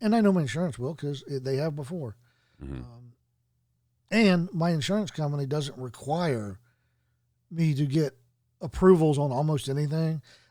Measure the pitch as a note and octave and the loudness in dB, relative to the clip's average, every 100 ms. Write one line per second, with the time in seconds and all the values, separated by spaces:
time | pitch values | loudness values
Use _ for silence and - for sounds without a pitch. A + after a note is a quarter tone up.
0 | G#3+ A3+ G#3 F#3 C#3 C#3+ F3 A#2 B2+ D#3 | 2 4 4 2 0 -4 -6 -4 -8 -6
1 | D3 C3+ - C#3 B2+ C3+ D#3+ D3 C3+ F3 | -8 -8 -8 -6 -2 -2 -2 -6 -8 -8
2 | B2 - _ _ _ _ F#2+ B1+ B1 A#2+ | -10 -12 _ _ _ _ -12 -10 -12 -18
3 | A#2+ _ _ _ _ _ _ _ _ _ | -20 _ _ _ _ _ _ _ _ _
4 | _ G#3+ G#3 F3+ F3 E3+ E3+ D#3+ C3 G#3 | _ 2 4 4 0 0 0 0 0 -2
5 | F#3+ - D3 C#3+ C3+ D3+ C#3 B2 B2+ - | -2 -4 -4 -4 -2 -4 -4 -8 -12 -10
6 | B2 E3 E3+ A#2+ G#2 F#2+ _ _ _ _ | -4 -2 0 -2 -6 -12 _ _ _ _
7 | _ _ _ _ _ E3 D#3+ C#3 D3 D3+ | _ _ _ _ _ -2 0 0 0 0
8 | D3 - _ _ _ _ E3 - F#3 F3+ | -2 -4 _ _ _ _ -10 4 8 8
9 | D#3 C#3+ C#3+ B2 D3+ D3+ - C#3 D3 D#3+ | 6 2 0 0 0 -2 -2 -4 -2 -2
10 | D#3+ D#3 - - _ | -2 -4 -10 -20 _